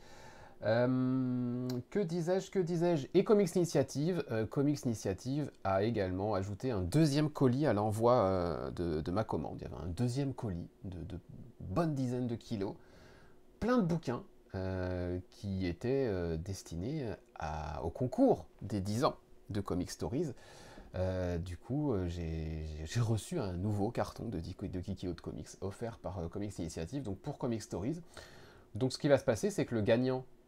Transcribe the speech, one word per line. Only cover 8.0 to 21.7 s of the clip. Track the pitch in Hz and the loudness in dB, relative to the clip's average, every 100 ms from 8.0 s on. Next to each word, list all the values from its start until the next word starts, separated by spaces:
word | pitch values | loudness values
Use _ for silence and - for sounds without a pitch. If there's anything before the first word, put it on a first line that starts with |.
| 117 | 6
euh, | 123 95 95 87 65 65 | 6 6 4 2 -2 -4
de, | 64 85 78 | -2 0 0
de | 80 | 0
ma | 92 | -2
commande. | - 85 64 - | 0 -2 -4 -6
Il | |
y | |
avait | - 67 | -10 -8
un | 85 | -8
deuxième | 85 123 127 139 | -2 0 0 -2
colis | 123 113 87 - - | -4 -4 -4 -8 -10
de, | 101 87 | -10 -8
de | - 87 - - - - | -8 -10 -12 -16 -16 -12
bonnes | 87 95 165 | -4 0 0
dizaines | 139 127 123 123 | 0 -2 -2 -2
de | |
kilos, | 113 - 110 98 - - - - - - - - - | -4 -4 -4 -2 -6 -18 -20 -20 -20 -20 -20 -20 -4
plein | 208 247 | 2 4
de | |
bouquins, | 170 170 - 123 - - - | 4 0 0 -4 -6 -20 -8
euh, | 98 95 92 90 90 90 90 - | -4 -2 -2 -2 -2 -2 -4 -6
qui | - 101 95 | -10 -4 -2
étaient, | 92 85 120 135 127 | -2 -2 0 0 0
euh, | 92 85 80 | 0 0 -2
destinés | 92 92 - 80 104 156 117 80 - - | -4 -8 -8 -6 -4 -4 -6 -8 -12 -8
à, | 76 78 76 73 | -6 -4 -6 -4
au | 82 | -6
concours | - 127 - 262 165 - - | -2 -2 4 4 4 -2 -12
des | 98 104 | -4 -2
dix | 95 110 | 0 2
ans | 147 - - - - | 0 0 -16 -20 -6
de | 104 | -4
Comic | 98 90 87 | -2 -2 -2
Stories. | - 82 123 165 - - - - - - - | -4 -4 -2 -2 -6 -16 -20 -20 -20 -10 -4
Euh, | 92 92 90 85 | -2 0 -2 -2
du | 90 87 | -4 -10
coup, | - | -4